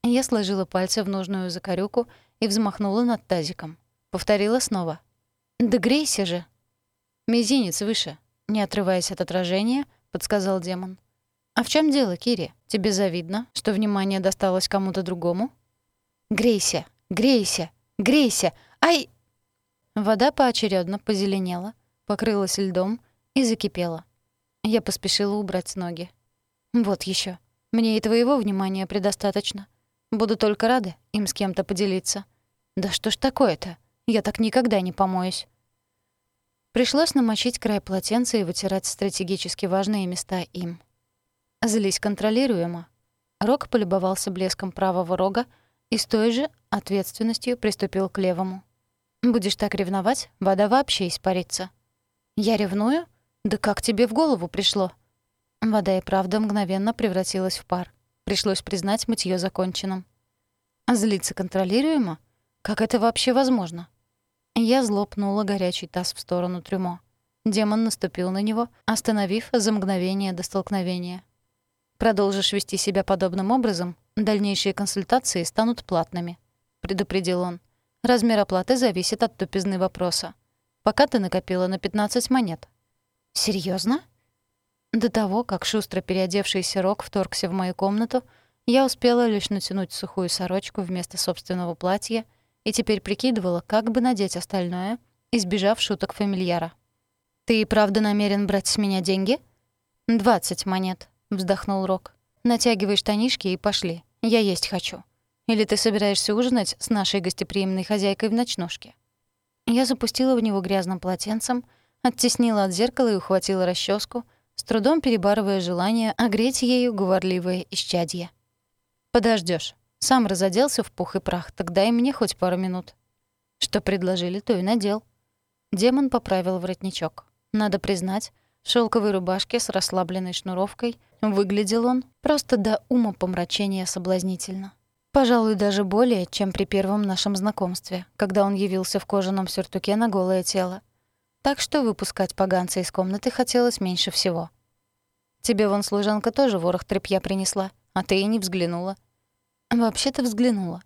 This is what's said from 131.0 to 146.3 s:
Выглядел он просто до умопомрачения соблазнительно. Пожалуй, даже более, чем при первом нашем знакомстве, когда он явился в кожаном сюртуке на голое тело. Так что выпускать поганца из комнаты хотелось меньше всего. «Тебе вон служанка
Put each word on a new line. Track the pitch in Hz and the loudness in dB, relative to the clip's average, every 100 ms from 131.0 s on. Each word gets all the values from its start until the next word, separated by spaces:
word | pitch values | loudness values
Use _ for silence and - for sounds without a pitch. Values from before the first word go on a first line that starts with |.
| _ _ | _ _
Выглядел | 214 196 196 202 202 226 240 | 0 2 2 2 2 2 2
он | 254 - _ | 0 -4 _
просто | - 294 - 240 | 0 0 2 0
до | 208 214 _ | 2 0 _
умопомрачения | 247 220 190 185 180 175 - 202 190 185 | 2 2 0 -2 -2 -2 -2 -2 -2 -4
соблазнительно. | 190 180 185 185 180 - 190 190 _ _ _ _ | -4 0 0 0 -6 -8 -10 -12 _ _ _ _
Пожалуй, | 277 254 240 220 | 4 6 6 4
даже | 208 202 196 | 2 2 2
более, | 196 202 247 214 175 | 2 4 4 2 -2
чем | - 190 | -2 -2
при | 180 | 0
первом | 196 196 190 208 | 0 0 0 0
нашем | 208 185 208 196 | 0 -2 -2 0
знакомстве, | 202 208 180 185 - 180 180 - | -2 -2 -4 -4 -8 -10 -10 -4
когда | 196 190 | 0 2
он | 196 | 2
явился | 196 196 185 185 196 | 2 0 -2 -2 -4
в | - | -2
кожаном | 196 185 196 185 | -2 0 -2 -2
сюртуке | - 185 185 - 208 | -4 -4 -4 -2 0
на | 233 | 2
голое | 196 185 185 | 2 2 0
тело. | 180 196 185 190 _ _ _ _ _ _ | 0 -2 -2 -6 _ _ _ _ _ _
Так | 277 285 | -2 0
что | - 302 | 0 2
выпускать | 240 202 190 - 185 - | 2 -2 -6 -4 -4 0
поганца | 190 185 180 190 | 2 2 0 -4
из | 175 | -4
комнаты | - 185 202 254 | -2 -2 -2 -2
хотелось | - 247 247 240 - | -2 0 2 2 0
меньше | 185 180 - | -4 -2 -2
всего. | - 190 165 165 _ _ _ _ _ _ _ _ _ | 0 -2 -2 -6 _ _ _ _ _ _ _ _ _
«Тебе | - 208 208 | 0 2 4
вон | 202 | 2
служанка | 196 202 202 214 233 | 0 0 0 0 0